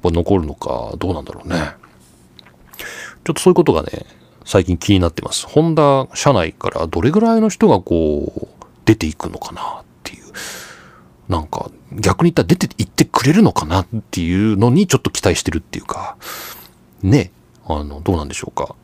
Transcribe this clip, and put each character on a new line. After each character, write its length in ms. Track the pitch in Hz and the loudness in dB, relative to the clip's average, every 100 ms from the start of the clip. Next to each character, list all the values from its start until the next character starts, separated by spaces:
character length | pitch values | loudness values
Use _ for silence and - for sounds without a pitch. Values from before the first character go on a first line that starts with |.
ま 60 | 90 | 0
あ、 20 | |
残 280 | 82 85 98 | -2 2 0
る 60 | 78 | 0
の 80 | |
か、 400 | 69 - 62 57 - | -8 -8 -8 -8 -8
ど 140 | 87 | -6
う 20 | |
な 80 | 85 | -6
ん 40 | 67 | -8
だ 60 | |
ろ 120 | - 92 | -16 -8
う 20 | |
ね。 80 | 87 73 - - _ _ _ _ _ - _ _ - - - - - | -6 -6 -12 -20 _ _ _ _ _ -20 _ _ -20 -18 -16 -18 -16
ち 60 | - | -8
ょ 20 | |
っ 40 | 151 | 2
と 40 | |
そ 100 | - | 4
う 20 | |
い 20 | |
う 20 | 180 | 6
こ 80 | |
と 80 | 160 | 4
が 120 | 82 | 2
ね、 220 | - - - - _ _ | 0 -10 -14 -20 _ _
最 220 | - 98 87 | 0 0 2
近 120 | 87 | -2
気 140 | - | 2
に 80 | 98 | 2
な 80 | 87 | 2
っ 60 | |
て 80 | - | -2
ま 100 | - | -8
す。 160 | - - | -8 -2
ホ 220 | - 165 | 2 2
ン 60 | 160 | 4
ダ 340 | 147 139 127 | 4 2 -2
社 200 | - - | -2 2
内 180 | 120 82 | 2 0
か 200 | - - | -4 -6
ら 160 | - 82 | -4 -4
ど 120 | 85 | 0
れ 100 | 101 | 2
ぐ 120 | 180 | 2
ら 160 | 226 226 | 2 2
い 40 | |
の 60 | 220 | 2
人 220 | - 220 | 2 4
が 100 | 110 | 4
こ 540 | - 85 78 73 73 - | 2 0 2 0 -4 -8
う、 120 | - _ - _ | -14 _ -20 _
出 120 | - 110 | 2 2
て 120 | 80 | 2
い 60 | |
く 160 | - 85 | -6 -10
の 100 | - | -10
か 140 | - | -14
な 80 | - | -12
っ 220 | - - - _ | -12 -12 -18 _
て 80 | - | -18
い 80 | - | -18
う。 40 | - - - - - - - - - _ - | -20 -14 -14 -14 -18 -20 -20 -20 -20 _ -6
な 100 | 87 | -6
ん 80 | 78 | -4
か、 240 | - - - _ | -10 -10 -14 _
逆 320 | - 107 92 170 | -4 -2 2 2
に 60 | |
言 0 | |
っ 20 | |
た 80 | 165 | 2
ら 60 | 85 | 2
出 80 | - | 2
て 100 | - - | 0 -4
行 100 | - | -8
っ 40 | |
て 140 | - - | 0 0
く 200 | - 123 | 2 2
れ 60 | |
る 120 | 175 | 4
の 100 | 185 | 4
か 120 | - 76 | 2 -2
な 180 | 90 | -2
っ 40 | 92 113 - | -2 -8 -6
て 80 | - | -4
い 160 | 82 92 | -2 0
う 220 | 107 101 | 2 2
の 140 | 117 | 2
に 160 | 135 202 | 4 2
ち 80 | - | 0
ょ 20 | |
っ 40 | |
と 80 | - | 0
期 140 | - | 0
待 140 | 101 85 | 0 0
し 60 | |
て 80 | - | -2
る 80 | 82 | -6
っ 20 | |
て 180 | - - | -6 -14
い 20 | |
う 40 | - | -10
か、 320 | - - - - - - - - _ _ _ | -10 -10 -14 -16 -16 -16 -20 -20 _ _ _
ね、 300 | 95 131 92 _ _ _ - | 2 2 2 _ _ _ -8
あ 160 | 76 | -6
の、 200 | 73 71 | -6 -6
ど 140 | 78 87 | -2 -2
う 20 | |
な 80 | 73 | -2
ん 20 | |
で 60 | |
し 100 | 62 | -10
ょ 80 | - | -10
う 40 | - | -8
か。 200 | 71 - | -8 -10